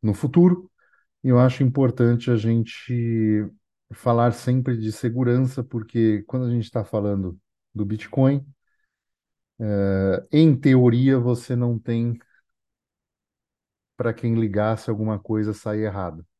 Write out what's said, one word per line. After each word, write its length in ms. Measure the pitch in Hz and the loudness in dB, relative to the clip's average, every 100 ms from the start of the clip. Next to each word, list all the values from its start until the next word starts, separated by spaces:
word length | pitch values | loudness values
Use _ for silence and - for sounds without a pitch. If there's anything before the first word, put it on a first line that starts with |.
no 120 | 110 | -2
futuro. 560 | 101 135 170 180 180 - _ _ _ _ _ | -2 0 4 4 4 -6 _ _ _ _ _
E 40 | 131 | 2
eu 100 | 123 | 4
acho 240 | 127 127 | 4 2
importante 680 | 131 135 131 - 120 120 123 | 0 2 0 2 2 2 0
a 60 | 117 | 0
gente 1120 | 110 117 110 - - 120 117 113 110 107 104 _ _ _ _ | 2 0 -2 -10 -8 -6 -2 -2 0 0 -2 _ _ _ _
falar 380 | - 123 117 120 | -6 0 2 2
sempre 440 | 113 - 127 127 117 | 0 -2 -2 -2 -4
de 140 | 107 | -4
segurança, 720 | 107 123 120 127 123 131 131 | -4 -6 -2 0 2 0 -4
porque 580 | 123 117 110 120 113 104 | -8 -8 -6 0 0 0
quando 220 | - 131 123 | -4 -6 -2
a 40 | |
gente 200 | 120 110 | -4 -4
tá 140 | 117 | -6
falando 540 | 104 110 104 101 92 87 _ _ _ | -4 -4 -2 -4 -6 -10 _ _ _
do 100 | 104 | -8
Bitcoin, 640 | 101 107 - - 131 139 139 _ _ _ _ _ _ _ _ _ _ _ | -6 -6 -6 0 2 2 -6 _ _ _ _ _ _ _ _ _ _ _
eh, 640 | 110 101 98 95 95 - - | -4 0 0 2 0 -2 0
em 240 | 147 160 131 | 4 6 4
teoria, 600 | 139 131 123 120 131 135 | 4 6 6 4 2 2
você 380 | 120 120 - 123 | 0 -2 -2 -4
não 220 | 120 113 | -2 -4
tem 400 | 117 117 117 117 _ _ _ _ _ _ _ _ _ _ _ _ _ _ _ _ _ _ | -4 -4 -4 -6 _ _ _ _ _ _ _ _ _ _ _ _ _ _ _ _ _ _
pra 160 | 117 | -6
quem 220 | 113 120 | -4 -2
ligar 440 | 113 110 98 107 110 | 0 0 0 0 -2
se 120 | - | -4
alguma 280 | 107 107 104 | -4 -4 -4
coisa 340 | - 110 107 | -4 -4 -2
sair 300 | 104 110 107 | -4 -6 -4
errado 440 | 107 98 90 80 85 | -4 -4 -8 -10 -20